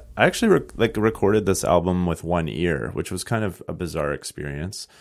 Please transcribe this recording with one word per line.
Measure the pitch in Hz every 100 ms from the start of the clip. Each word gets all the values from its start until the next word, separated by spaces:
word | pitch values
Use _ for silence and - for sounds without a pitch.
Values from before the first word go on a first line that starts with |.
| - -
I | 131
actually | - 226
rec-, | 180 - -
like, | 113 -
recorded | 110 - 101 107 98
this | 92
album | - 87 85 90 87
with | 82 82
one | 87 82
ear, | 60 87 73 58
which | 92 -
was | 92
kind | - 117 107
of | 87 -
a |
bizarre | 82 87 80 73
experience. | 71 - - 71 71 87 - - -